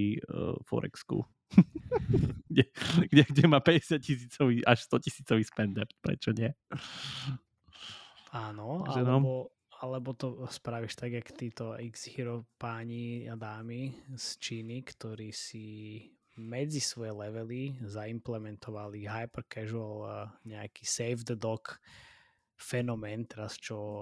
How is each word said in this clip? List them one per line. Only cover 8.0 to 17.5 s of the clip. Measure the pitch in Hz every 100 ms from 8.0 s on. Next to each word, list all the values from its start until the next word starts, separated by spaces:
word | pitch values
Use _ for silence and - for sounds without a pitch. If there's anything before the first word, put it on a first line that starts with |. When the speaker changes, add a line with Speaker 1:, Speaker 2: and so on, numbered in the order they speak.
| - - -
Speaker 2:
Áno, | 120 110 104 110 170
Speaker 1:
Takže | 147 127
no. | 123
Speaker 2:
alebo, | 135 135 127 127 _ _ -
alebo | 127 131 127
to | 123 131 120 123
spravíš | - - 117 113
tak, | - 123
jak | 120 -
títo | - 120 - 113 110
X-Hero | 117 110 127 - 120 117 113 -
páni | 120 113 117 117 120 120 117
a |
dámy | 113 110 110 117 120 135 131 -
z | 127 - -
Číny, | - 113 113 123
ktorí | 123 - 113 107 110
si | - - 110 107 107 107 107 - _ _
medzi | - 113 123 147 147
svoje | - 120 110
levely | 104 104 110 113